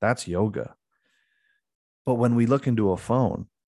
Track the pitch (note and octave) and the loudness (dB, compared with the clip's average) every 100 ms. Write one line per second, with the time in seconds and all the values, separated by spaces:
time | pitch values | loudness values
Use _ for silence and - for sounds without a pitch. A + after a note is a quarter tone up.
0 | G#2+ B2 - F2 G#2+ F#2 - - _ _ | -2 0 -2 -2 -2 -2 -10 -14 _ _
1 | _ _ _ _ _ _ _ _ _ _ | _ _ _ _ _ _ _ _ _ _
2 | - A#2+ A#2+ A#2 A#2 C#3 C3 A2+ G2+ F2+ | -4 0 2 2 2 2 0 0 2 0
3 | - B2 A#2+ - - _ | -2 0 0 -4 -12 _